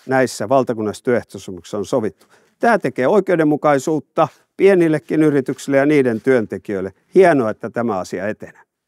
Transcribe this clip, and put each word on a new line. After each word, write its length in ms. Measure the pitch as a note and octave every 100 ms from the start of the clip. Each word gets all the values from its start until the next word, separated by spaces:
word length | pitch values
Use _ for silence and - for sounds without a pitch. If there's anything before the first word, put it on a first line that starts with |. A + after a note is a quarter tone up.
| -
näissä 420 | C3 B2+ - G#2+
valtakunnallisissa 560 | C3+ B2+ A2+ G#2+ G2
työehtosopimuksissa 760 | - A#2 - G2+ - F2+ - G#2+
on 80 | F#2
sovittu. 400 | B2+ G#2+ - _ _ _ -
Tää 200 | A#3 G#3+
tekee 300 | C#3 - B2+
oikeudenmukaisuutta 1200 | G3+ F#3+ E3+ D3+ D3 D3+ C#3+ D3+ D#3 - - D#3 _ _ -
pienillekin 640 | F#3+ F#3+ E3 D3+ - D#3+
yrityksille 540 | D#3 C#3+ C3 C3+ - C#3
ja 100 | C#3+
niiden 340 | D3+ B2+ A2+
työntekijöille. 760 | C3 C3 G#2 F#2+ - G2 F#2+ - _
Hienoa, 360 | F3 F#3 C#3+ A2+
että 200 | G2+ A2+
tämä 280 | A#2+ A#2 F#2+
asia 300 | F2+ F2+ G2+
etenee. 340 | G#2 F2+ - _ _